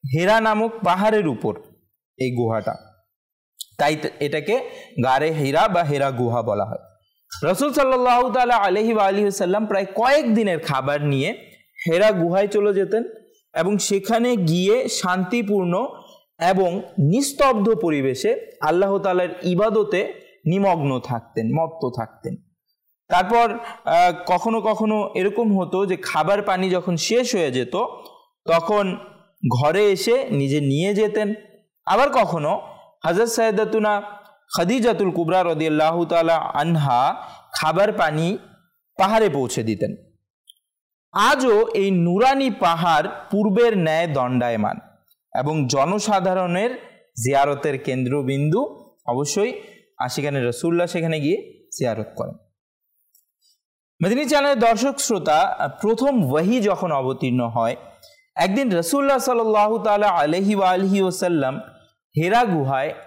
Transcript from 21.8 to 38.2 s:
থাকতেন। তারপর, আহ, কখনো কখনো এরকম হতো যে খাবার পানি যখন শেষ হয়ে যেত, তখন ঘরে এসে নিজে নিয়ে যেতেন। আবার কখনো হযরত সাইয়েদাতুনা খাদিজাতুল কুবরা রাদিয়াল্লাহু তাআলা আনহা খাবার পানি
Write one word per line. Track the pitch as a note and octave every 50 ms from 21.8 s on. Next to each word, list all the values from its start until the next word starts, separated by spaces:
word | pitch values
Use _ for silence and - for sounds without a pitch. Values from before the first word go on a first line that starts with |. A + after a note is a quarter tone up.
| C#3 B2+ A#2+
থাকতেন। | A#2+ A2+ - _ _ - - - - _ _ _ _ _ _ _ _ _ _ _ _ _ _
তারপর, | F3+ F3 F#3+ F#3+ A#3 A#3+ A#3 A3+ G3+ - - - - - _
আহ, | - D#3 E3+ F3+ F3+ E3 F3 -
কখনো | - F3+ F#3+ - A3+ A3+ A3+
কখনো | F#3+ A3 G#3+ G#3+ A3 G#3+ G#3+ G#3+ G3+ - -
এরকম | - F#3 G#3 G3+ A3+ A#3+ A3 G3+ F#3+
হতো | F3+ - - F#3 G3+
যে | F#3 F3+
খাবার | D#3+ - - - D#3 D#3 F3 G3+ G3+
পানি | G3+ G#3 F#3+ F#3 F#3 F#3+
যখন | F3+ F3+ E3+ F#3+ F3
শেষ | D#3 - - A3 A#3+ B3+ A#3 -
হয়ে | G3 E3 C#3
যেত, | B2 C3 A#2+ A#2+ - F#3 A#3+ B3 - - - - - - _ _ _ _ _
তখন | - E3 E3 E3 G#3 G#3+ G#3 G3+ F#3+ E3+ - - - - _ _ _ _ _ - B2 A2+ A#2+
ঘরে | C#3+ D3+ E3 G3 G#3
এসে | G#3 G3 F#3 - A3+ A#3 C4 C4+ B3
নিজে | D3 C#3+ C#3 C3+ C#3 D3+
নিয়ে | C#3+ C#3 C3+ D3 F3 G3+ G#3
যেতেন। | G3 A3 G#3 G#3 G#3+ G#3+ G3+ G#3+ G#3+ - - - _ _ _ _ _ _
আবার | - F#3+ A3 C4+ C#4+
কখনো | C#4 C4 G#3 - F3 E3 D3 D3+ G3 - - - - - - _ _ _ -
হযরত | D#3+ F3 F#3+ A#3 A3+
সাইয়েদাতুনা | A3+ A#3+ A3+ A3+ G#3 G3+ A3 G#3+ G#3+ A3 G#3 G#3+ G#3 G3+ G#3 - - - - - _ _ _ _ -
খাদিজাতুল | F3 E3+ F3 A#3+ C4+ G#3+ A#3+ G#3+ E3+ G3+ F#3
কুবরা | D#3+ E3 E3+ D#3+ F3+ F#3 F3+
রাদিয়াল্লাহু | E3+ E3 D#3 D#3+ D#3+ D3+ D3+ D#3 D#3+ E3 F3 E3+
তাআলা | D#3 E3+ E3+ E3 E3 E3
আনহা | D#3+ - - - C#3 D3 E3+ E3+ D#3 C#3+ C#3 B2 A#2+ C3 D3+ - - - - - - - _
খাবার | - - D#3 D#3 D#3+ F3+ G3+ A3
পানি | G#3 G3+ F3 D#3 D3+ D#3